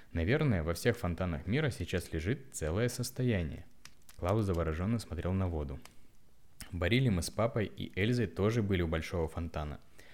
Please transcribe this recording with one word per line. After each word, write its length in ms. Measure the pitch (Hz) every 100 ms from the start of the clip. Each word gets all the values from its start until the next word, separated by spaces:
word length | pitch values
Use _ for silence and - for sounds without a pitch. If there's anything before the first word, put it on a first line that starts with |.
| -
Наверное, 520 | 82 82 147 151 95
во 100 | 78
всех 240 | 85 123 117
фонтанах 500 | 87 82 92 76 92
мира 220 | 131 151
сейчас 420 | 87 87 90 -
лежит 280 | 82 85 139 -
целое 380 | - 78 92 120
состояние. 760 | - 123 - 127 101 78 - - - - - - -
Клаус 260 | 87 107
заворожённо 560 | 101 85 80 78 95 117
смотрел 320 | - 82 85
на 160 | 95 92
воду. 320 | 82 71 67 - - - - - - - - -
В 60 | 87
Барилле 320 | 87 120 131
мы 140 | 92
с 80 | -
папой 340 | - 113 117 98
и 260 | - - -
Эльзой 280 | 107 123 110
тоже 340 | - 101 120
были 220 | 101 92
у 40 | 85
большого 400 | 82 - 87 78
фонтана. 520 | - 82 82 76 73 - - -